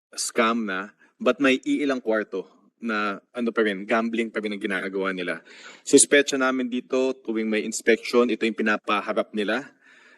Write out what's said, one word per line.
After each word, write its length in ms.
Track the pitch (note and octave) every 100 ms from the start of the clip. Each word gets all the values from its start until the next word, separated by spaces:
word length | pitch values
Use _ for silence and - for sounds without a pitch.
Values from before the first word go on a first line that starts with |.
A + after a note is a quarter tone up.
| _ -
scam 480 | - - A2+ A#2 G#2+
na, 320 | F#2 G2+ _ _ _
but 160 | A3+ B3
may 240 | C#3 C3
iilang 400 | D3 C#3+ C#3+ C3
kwarto 480 | A2 A2 G#2 F#2+ F2+ _ _ _
na, 400 | A#2 G#2+ G#2 G2 -
ano 240 | B2 A#2
pa 80 | G#2+
rin, 240 | A2 F#2+ G2+
gambling 480 | A#2 A#2 A2+ A2+
pa 80 | G#2+
rin 160 | G#2 G2+
ang 40 |
ginagawa 520 | G2+ F#2+ F#2+ F#2+ F#2+
nila. 320 | F#2 F2 E2 - - - - -
Suspecha 480 | C#3+ - C#3+ C#3
namin 340 | C#3 C3 C3 B2+
dito, 460 | B2 - C3 C3 C3
tuwing 240 | - A2+ A2
may 160 | G#2+
inspection, 720 | G#2+ - - A2 - B2 A#2+
ito 160 | A2 A2+
yung 80 | G#2+
pinapaharap 800 | G#2+ G#2 - G#2 G#2 F#2+ F#2+ G#2+
nila. 320 | G2+ A3+ C#4+ _ _ - -